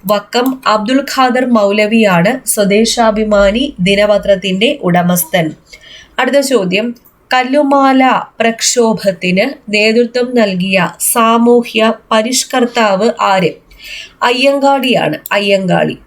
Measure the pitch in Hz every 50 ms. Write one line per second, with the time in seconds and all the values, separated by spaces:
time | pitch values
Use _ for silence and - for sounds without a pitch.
0 | _ 185 208 202 208 - - 233 254 269 262 - - 202 214 214 202 208 262 269
1 | 269 277 - - 262 254 233 247 254 247 240 226 202 196 202 214 214 208 220 226
2 | 220 202 185 170 170 208 254 262 - - - - 202 190 202 208 226 226 - -
3 | 233 226 214 214 220 214 208 202 202 196 202 240 285 285 - - 180 190 202 196
4 | 208 208 208 202 196 202 196 190 190 196 185 190 214 277 302 294 - 180 170 175
5 | 170 175 180 175 - - - 180 160 156 160 - _ _ - - - - - -
6 | - _ _ - 262 247 254 285 269 277 277 226 190 180 175 202 220 240 233 -
7 | _ _ _ _ _ _ 254 254 254 254 269 294 294 277 285 277 277 269 269 262
8 | 262 262 226 185 - - _ _ 226 226 226 226 - - - 247 233 226 214 -
9 | - 202 185 - - 180 180 190 220 269 285 - _ - 208 208 208 220 220 233
10 | 240 233 - 247 247 247 254 240 220 202 190 180 180 190 190 190 175 - - -
11 | - - - 240 226 226 226 233 233 233 240 240 240 - - - 220 226 220 -
12 | _ _ 226 220 214 240 262 254 - - - 254 240 240 - 247 226 208 196 190
13 | 208 233 233 - 208 202 196 190 180 - - - _ _ - - - - - -
14 | - - - _ - 247 247 262 269 277 277 277 269 277 277 269 - 254 226 170
15 | - - - - - - - 208 208 196 196 190 190 180 170 170 156 156 - -
16 | -